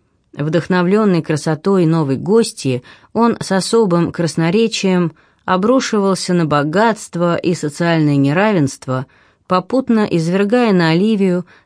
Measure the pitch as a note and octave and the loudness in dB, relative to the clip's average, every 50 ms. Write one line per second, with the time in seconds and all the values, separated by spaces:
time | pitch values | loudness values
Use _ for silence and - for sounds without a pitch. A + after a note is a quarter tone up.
0 | _ _ _ _ _ _ - - D3 D#3 D#3 E3+ - - F#3 F#3 F3 F3 G3 G#3+ | _ _ _ _ _ _ -10 -6 -6 -2 -2 -2 -2 0 0 0 2 2 2 2
1 | A3 G3+ F3+ E3 - - D#3+ C#3+ - E3 D#3 D3 - G3 G3 F#3+ E3+ D#3+ E3 E3 | 2 2 2 0 0 -2 -4 -4 -2 -4 -4 -2 0 0 2 2 2 2 2 0
2 | D#3 C3+ C3+ - C3 D#3+ G#3 A#3 A3 A3+ - - - C3+ B2+ B2 - - - - | 0 0 -2 -4 -2 0 2 2 2 0 -4 -6 -4 -4 -4 -4 -6 -12 -20 -20
3 | - _ _ G#3 A#3 A#3 F#3 - - - F#3+ F#3+ F3 - A3+ A3+ A3+ F#3+ E3+ E3+ | -20 _ _ 0 0 0 0 -2 -4 -2 -2 -2 0 0 0 2 2 2 2 0
4 | E3+ - - - E3+ D#3 - - E3 E3 F3 A3 A3+ A3 A3 - - F#3+ F#3 F3+ | 0 -2 -2 -4 -4 -4 -2 -2 -2 0 2 0 0 0 -2 -2 -2 0 0 0
5 | F3 D#3+ - _ _ _ _ _ _ - F#3 F#3 F#3+ A#3 B3+ C4+ - - - G#3 | 0 -2 -4 _ _ _ _ _ _ -2 -2 0 2 2 2 0 0 0 -2 0
6 | G3 G3 F#3+ - - - F3+ F3 E3 D3 D3+ D3 C#3+ D3+ D3+ G3 A3 A3+ G#3+ A3 | 0 0 -2 -2 -2 -2 0 0 0 2 0 0 0 0 0 0 2 0 0 -2
7 | - - - E3+ F3 F3 E3+ - - E3 F3 - - D3+ D3 - F3 E3+ E3 D#3+ | -8 -12 -6 -2 -2 0 -2 -2 -2 -2 -4 -2 -4 -8 -4 -2 -2 0 2 2
8 | D3+ D3 C#3+ C#3 C#3 C#3 D3 F3+ G3+ A3 G#3 F3 C#3+ B2+ - - - - B2+ B2+ | 2 2 2 2 2 2 2 2 0 2 2 2 0 0 -4 -8 -8 -6 -6 -6
9 | C3+ - _ _ _ _ _ _ _ - F#3 F#3 F#3 - A#3+ C4 C4 - A#3 A3 | -6 -10 _ _ _ _ _ _ _ -2 -2 -2 -2 0 -2 -2 0 0 0 0
10 | G#3+ - - E3+ D#3+ E3+ F3+ G3 G3+ G3+ A#3 B3 A#3+ A3+ G3 F3+ E3+ D#3+ D#3+ E3+ | 0 0 0 -2 -2 0 0 0 0 2 2 2 2 2 2 2 2 2 2 2
11 | G3 A3 A3+ G3 G3 F#3 F3 F3+ F3 - - - _ | 2 0 0 2 2 0 0 -2 -4 -8 -16 -20 _